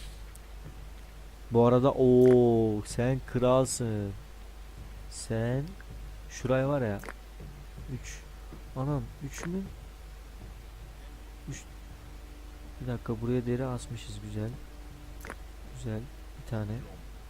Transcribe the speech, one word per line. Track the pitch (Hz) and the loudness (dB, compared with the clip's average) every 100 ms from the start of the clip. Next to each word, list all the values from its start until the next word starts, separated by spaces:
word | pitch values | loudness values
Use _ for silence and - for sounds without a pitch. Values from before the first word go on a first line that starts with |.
| - - - - - - - - - - - - - - - | -12 -12 -14 -14 -14 -14 -14 -14 -14 -14 -14 -14 -16 -16 2
Bu | 117 120 | 8 10
arada | 123 135 | 10 8
o | - 127 123 127 123 120 113 113 104 - | 8 10 12 12 12 10 8 6 2 -2
sen | - 120 135 - | 0 2 2 0
kralsın. | 123 123 131 131 - 117 107 101 98 - - - - - - - - - | 2 6 6 6 0 -2 0 -2 -6 -12 -14 -16 -14 -16 -14 -14 -12 -12
Sen | - - 113 117 131 160 - - - - - - | -10 -4 0 2 0 -2 -10 -14 -12 -12 -12 -12
şuraya | - 120 131 135 | -6 2 4 4
var | 143 | 2
ya. | 113 101 - - - - - - - - - | 0 -2 -6 -12 -16 -14 -14 -12 -14 -12 -8
Üç. | 127 - - - - - - - 127 | -8 -8 -12 -14 -14 -14 -14 -10 -4
Anam | 135 143 113 - 139 | -2 -2 -2 -8 -10
üç | - 170 | -6 -4
mü? | 185 196 - - - - - - - - - - - - - - - - - - | -4 -6 -10 -14 -14 -16 -16 -16 -14 -14 -14 -14 -14 -16 -14 -14 -14 -14 -12 -10
Üç. | 131 - - - - - - - - - - - - | -10 -12 -16 -14 -14 -14 -14 -14 -14 -14 -14 -14 -8
Bir | 127 | -6
dakika, | 117 - 113 | -4 -2 -2
buraya | 117 123 120 | 2 2 2
deri | 123 131 | 0 0
asmışız, | 123 - 117 - 101 | -4 -6 -8 -8 -10
güzel. | 104 104 110 139 - - - - - - - - - - - 123 | -6 -4 -4 -6 -12 -14 -14 -14 -14 -12 -12 -12 -12 -14 -14 -10
Güzel. | 120 110 127 - - - | -6 -6 -8 -12 -14 -14
Bir | - | -6
tane. | 113 104 113 - - - - - | -4 -4 -6 -8 -12 -14 -14 -14